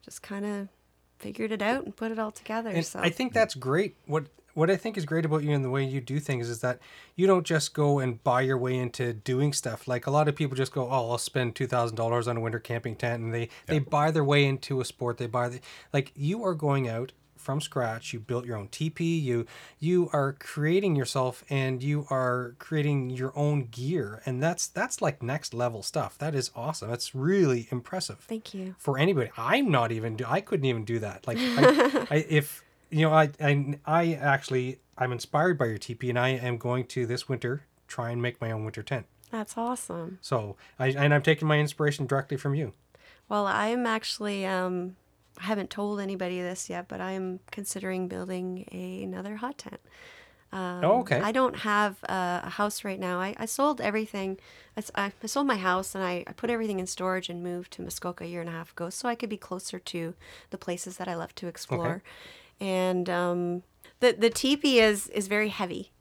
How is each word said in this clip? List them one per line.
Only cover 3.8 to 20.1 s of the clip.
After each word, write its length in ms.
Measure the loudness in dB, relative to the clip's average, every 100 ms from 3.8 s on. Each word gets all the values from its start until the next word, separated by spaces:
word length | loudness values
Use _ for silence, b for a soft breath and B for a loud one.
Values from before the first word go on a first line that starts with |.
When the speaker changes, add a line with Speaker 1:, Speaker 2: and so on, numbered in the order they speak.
| 2 -4 -2
Speaker 2:
What, 200 | -2 -2 _ _ 2
what 140 | 4
I 60 | 4
think 220 | 0 -4
is 80 | 0
great 200 | 0 2
about 180 | 2
you 80 | 2
and 120 | 2 2
the 40 |
way 140 | 0
you 160 | 0 -2
do 180 | -2 -4
things 280 | -2 -2 -2
is 120 | -2
that 180 | -2 -2 B B B 2
you 100 | 6
don't 200 | 6 4
just 280 | 0 0
go 240 | 2 4 4
and 240 | 2 0
buy 180 | 2 4
your 160 | 4 2
way 200 | 2 0
into 340 | -2 -2 -4
doing 380 | -2 -2 2 2
stuff. 360 | 2 -4 -6 -4
Like, 180 | -2 2
a 60 |
lot 160 | 2 2
of 80 | 2
people 200 | -2 0
just 160 | -2
go, 100 | -2 0
"Oh, 180 | 0 2
I'll 80 | -2
spend 380 | -2 0 -2 0
two 100 | 0
thousand 300 | 2 0 0
dollars 320 | 2 2 0
on 100 | 0
a 20 |
winter 200 | -2 -4
camping 360 | -4 -4 -4 -4
tent," 280 | -2 -2
and 100 | -2
they, 160 | -4 -4 B B
they 100 | -2
Speaker 3:
Yeah. 20 | 2
Speaker 2:
buy 220 | 2 4
their 120 | 4
way 220 | 4 6 6
into 340 | 2 -2 -2
a 60 | -2
sport. 320 | -4 -4 -2
They 80 | -2
buy 240 | -2 -2
the, 100 | -4 B B B
like, 200 | 0 0 -2
you 280 | -2 0
are 100 | 0
going 340 | 0 2 2 0
out 260 | -2 -6 -10 _ _
from 260 | -4 -4
scratch. 520 | -2 0 0 -2 -6
You 60 | -10
built 260 | -4 -4 -2
your 100 | -6
own 120 | -6
teepee. 500 | -4 -4 -2 0 0
You, 300 | 2 0 -2 B B B
you 320 | 2 2 4